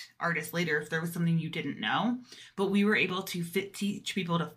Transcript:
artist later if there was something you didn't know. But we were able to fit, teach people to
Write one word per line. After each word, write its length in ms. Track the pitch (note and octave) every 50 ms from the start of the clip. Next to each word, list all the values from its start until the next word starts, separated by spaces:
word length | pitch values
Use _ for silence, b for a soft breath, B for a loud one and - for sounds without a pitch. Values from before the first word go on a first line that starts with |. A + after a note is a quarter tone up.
| - - _ -
artist 340 | E3+ E3+ E3+ D#3+ D#3+ - -
later 240 | E3+ F3 D#3+ D3 D3+
if 80 | D3+ -
there 100 | E3 D#3+
was 140 | E3+ E3+ -
something 260 | F3 E3+ E3+ E3 D#3+
you 100 | D3+ D3+
didn't 300 | - E3 - C#3+ - -
know. 400 | G#2+ G#2+ C3 D#3 G3+ A#3+ A#3+ B3+ B B B B B B B
But 140 | F#3 G3+ F#3+
we 120 | G3+ G3+ G3+
were 120 | G#3 G#3+
able 280 | A#2+ E3 F#3 F3+ F#3+ F#3
to 180 | - - F3 E3+
fit, 300 | E3+ - G3 G3 - -
teach 400 | - G3 G3+ G3+ - - - -
people 240 | G3+ F3+ E3+ E3+
to 100 | E3+ D#3+ E3 -